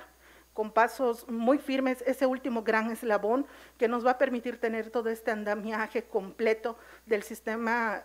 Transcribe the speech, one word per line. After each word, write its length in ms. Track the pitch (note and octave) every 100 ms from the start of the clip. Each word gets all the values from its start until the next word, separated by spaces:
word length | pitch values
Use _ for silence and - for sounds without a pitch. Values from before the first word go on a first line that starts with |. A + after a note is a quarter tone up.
| - _ - - _
con 180 | - G#3+
pasos 580 | A3 A#3+ - B3 A#3 -
muy 300 | A#3 A#3 C#4+
firmes 440 | - C4+ C4 B3+ C4+
ese 180 | C4
último 380 | C4 C4 C#4 A3+
gran 260 | G#3+ A3 A3+
eslabón 560 | A3+ A#3+ G3+ G3+ B3+ C#4 - - -
que 100 | A3+
nos 160 | A#3+
va 80 | B3
a 60 | B3+
permitir 420 | C4 A#3+ B3 A#3
tener 300 | A3+ A3 A3
todo 200 | B3 A3+
este 200 | A3+ A#3+
andamiaje 720 | G#3+ G#3 G#3+ A3 A3 G#3+ A#3
completo 720 | - G#3+ F#3+ - A3+ A3 A#3+ A3+ - -
del 160 | - G#3
sistema, 800 | G#3 G#3+ A3+ A3+ A3+ A#3+ A3+ F#3+